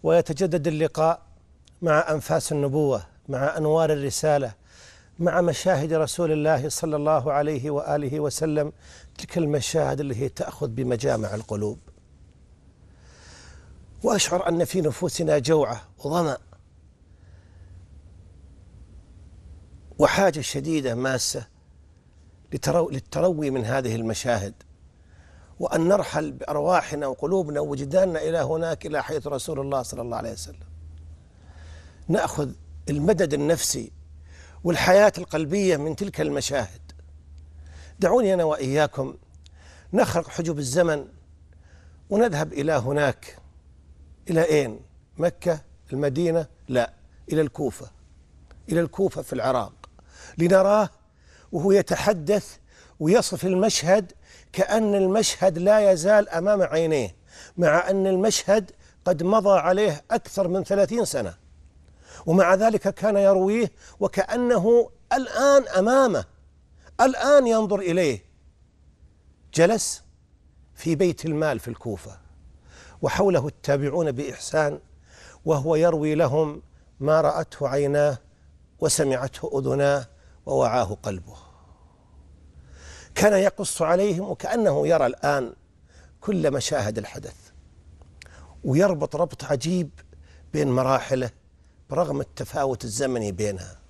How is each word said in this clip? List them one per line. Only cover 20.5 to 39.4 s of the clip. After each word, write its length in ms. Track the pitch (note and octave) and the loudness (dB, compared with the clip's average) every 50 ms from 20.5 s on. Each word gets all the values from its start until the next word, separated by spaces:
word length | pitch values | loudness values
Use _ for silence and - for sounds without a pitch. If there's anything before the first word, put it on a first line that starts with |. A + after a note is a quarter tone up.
| - C#3+ C3+ D#3+ E3 D3+ C3+ B2+ A#2 | -8 -6 -6 -4 -4 -2 -2 -4 -4
ماسة 520 | A#2+ B2+ C3 C3 B2 - - - C#3 A2+ - _ _ _ _ - - - - _ - _ - _ - - - - _ - _ C#3+ | -2 -2 -2 -2 -2 -4 -4 -6 -8 -12 -14 _ _ _ _ -20 -20 -20 -20 _ -20 _ -20 _ -20 -20 -20 -20 _ -16 _ -10
للترو-، 380 | C#3 - C#3+ D3+ F3 E3 - | -6 -4 0 0 0 0 0
للتروي 580 | C3+ C3 - - - D3+ D#3+ F#3 F3 D3 D3+ C#3 | -4 -10 -10 -8 -4 0 0 0 0 0 -2 -2
من 160 | C3 C3 A2 | -2 -2 -2
هذه 300 | A2 B2+ C3+ B2+ A#2 A2 | -2 -2 -2 -2 -2 -4
المشاهد، 580 | A2+ A2+ A2+ A2 - - B2+ A#2 G#2 G2 G2+ - - - - - _ - - _ _ _ _ - - - - - - - - - - | -2 -4 -4 -4 -4 -2 -2 -2 -2 -2 -6 -12 -16 -20 -20 -20 _ -20 -20 _ _ _ _ -20 -20 -20 -20 -20 -20 -20 -20 -10 -8
وأن 280 | - - - E3 E3 | -6 -2 0 0 2
نرحل 440 | F3 G3+ G#3 - - - D#3 D#3+ D3 | 4 2 2 2 -2 -4 -4 -6 -6
بأرواحنا 760 | C3 B2+ - - D3+ D3+ D3 E3+ F#3 - - - D3+ D3 D3 | -8 -10 -8 -6 -4 -2 0 2 2 2 0 -2 -8 -6 -6
وقلوبنا 520 | C3+ B2+ - - D#3 F#3+ G3 F3 D3 D3 C#3+ | -6 -4 -4 -4 -2 0 -2 -2 -2 -4 -4
ووجداننا 640 | D3+ D3 C#3+ C3+ C#3+ C#3 D3 F#3 F#3+ F#3 E3 D#3 | -4 -4 -6 -6 -6 0 2 2 2 2 0 -2
إلى 160 | D3+ D#3+ E3 | -2 -2 0
هناك، 480 | E3 C#3 C3 D#3+ D#3+ E3+ E3 D#3 - - | 0 -2 -2 -2 -2 -2 -4 -6 -6 -8
إلى 180 | E3+ D3+ C#3+ B2 | -6 -6 -4 -4
حيث 240 | - D#3+ D3 A#2+ | -4 -6 -6 -6
رسول 320 | D3 C#3+ C3 - - D#3 C#3 | -6 -6 -6 -6 -6 -6 -6
الله 220 | C#3 C#3 C#3 C3 B2 | -4 -4 -4 -4 -4
صلى 180 | - - - | -6 -10 -10
الله 160 | A#2 A#2+ A#2 | -8 -8 -8
عليه 140 | A2+ A#2 A2+ | -8 -8 -8
وسلم، 360 | A2+ - - - - - - - - - - - - - - - - - - - _ - - - - - - - - - - - - - - | -10 -12 -14 -16 -16 -20 -20 -20 -20 -20 -18 -18 -18 -18 -18 -20 -20 -20 -20 -20 _ -20 -20 -20 -20 -20 -20 -20 -20 -20 -20 -20 -20 -18 -4
نأخذ 420 | - D#3+ - E3 D#3+ - - D3 B2+ - - - - - - - - | -2 0 0 0 -2 -4 -4 -6 -6 -8 -14 -18 -20 -20 -14 -8 -6
المدد 440 | C#3+ C#3+ D3 F#3 G#3+ D#3+ F#3+ D3 D3 | -4 0 2 0 2 2 0 -2 0
النفسي 580 | C#3+ D3 D3+ E3+ - - - - C#3+ A2+ - - - - - - - - - - - - - - - - | -2 0 0 0 0 -2 -4 -4 -6 -8 -12 -16 -20 -20 -20 -20 -20 -20 -20 -20 -20 -20 -20 -20 -6 -2
والحياة 500 | E3+ E3+ - C3 F3+ F#3 G3+ G#3 G3+ - | -2 0 2 4 6 6 6 6 6 2
القلبية 600 | - F3+ - - D#3 D#3+ C#3 F3 G#3 G3 F#3 E3+ | 0 -10 -6 -4 -4 -4 -2 -2 0 2 0 0
من 180 | C#3+ C#3+ D#3+ D3+ | 0 -2 -6 -4
تلك 260 | - G#3 G3+ - - | -6 -8 -8 -4 -4
المشاهد. 680 | D#3 D3+ C#3+ C#3+ C3 - C#3 C3+ A2 - - - - - - - - - - - - - - - - - - - - - - - - - - - | -4 -2 -2 -4 -4 -4 -4 -4 -4 -6 -10 -20 -20 -20 -20 -20 -20 -20 -20 -20 -20 -20 -20 -20 -20 -20 -20 -20 -20 -20 -20 -20 -20 -20 -6 -2
دعوني 340 | F#3+ E3+ G3+ B3+ A#3 F#3+ F#3+ | 2 4 4 4 4 4 2
أنا 100 | F3+ E3 | 2 2
وإياكم 720 | D#3 D3+ - C#3 C3 C#3 D3+ D3+ C#3+ - C#3+ C3+ C3+ - - - _ - - | 0 0 -2 -2 -2 2 0 0 0 -2 -6 -8 -8 -8 -16 -20 _ -20 -20